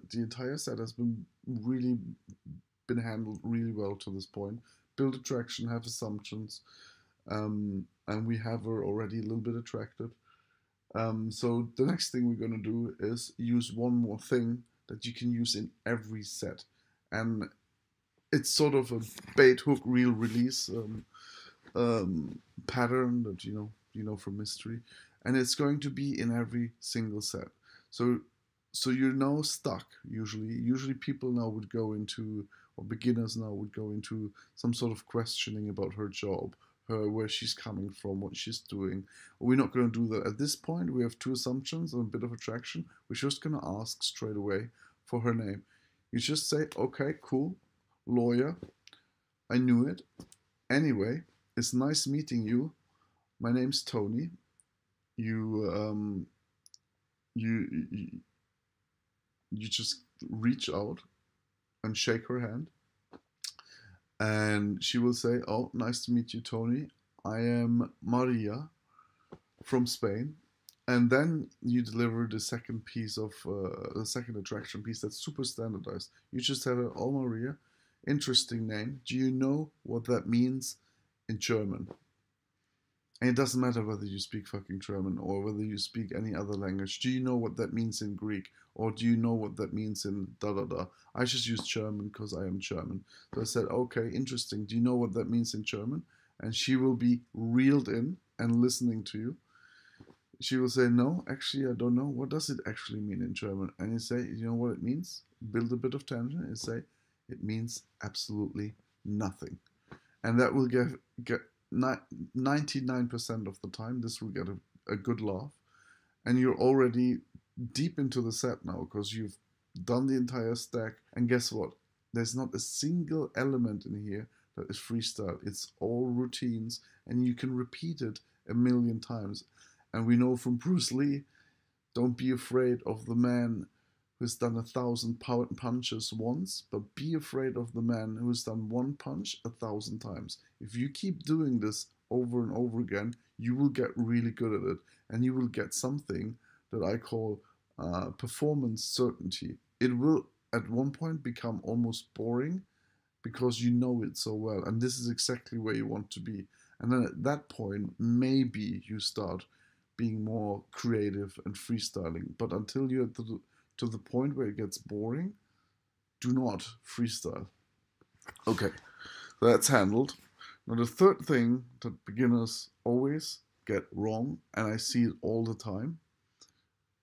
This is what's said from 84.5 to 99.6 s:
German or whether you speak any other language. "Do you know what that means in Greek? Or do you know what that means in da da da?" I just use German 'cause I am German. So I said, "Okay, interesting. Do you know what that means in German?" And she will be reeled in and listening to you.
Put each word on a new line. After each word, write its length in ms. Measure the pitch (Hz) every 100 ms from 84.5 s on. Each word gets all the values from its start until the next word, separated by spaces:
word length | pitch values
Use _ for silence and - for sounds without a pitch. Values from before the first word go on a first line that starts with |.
| 101 95 95
German 380 | - 98 95 92
or 240 | 90 98
whether 200 | 104 104
you 160 | 107 101
speak 360 | - 117 101 -
any 180 | 110
other 200 | 95 101
language. 460 | 101 98 95 98 -
"Do 100 | 127
you 100 | 127
know 160 | 127 123
what 220 | 113 95
that 160 | 110
means 280 | 113 113 110
in 140 | 104 98
Greek? 340 | 107 101 - _ _ -
Or 160 | 110
do 140 | 110 117
you 120 | 113
know 160 | 117
what 240 | 117 104 -
that 160 | 104
means 320 | 107 107 101 101
in 320 | 101 95 -
da 140 | 104
da 100 | 98
da?" 220 | 95 90 90 _ _
I 120 | - 123
just 200 | 123 117
use 220 | 113 -
German 440 | 117 107 104 104
'cause 220 | 101 104
I 140 | 87 95
am 120 | 95
German. 440 | - 85 113 95 - - - -
So 60 |
I 20 |
said, 220 | 110 120 101
"Okay, 440 | 123 123 120 113
interesting. 540 | 107 131 120 - 104
Do 120 | 104 113
you 60 |
know 140 | 123 123
what 160 | 117 107
that 140 | 90
means 240 | 117 117
in 100 | 107
German?" 400 | 104 104 113 156 - _ _ -
And 160 | 110 107
she 220 | - 131
will 180 | 131 120
be 240 | 120 120 -
reeled 560 | - 113 123 135 143 120
in 280 | 110 135 185 _ -
and 240 | 117 117
listening 420 | 123 123 123 110 95
to 140 | 107
you. 180 | 117 - _ _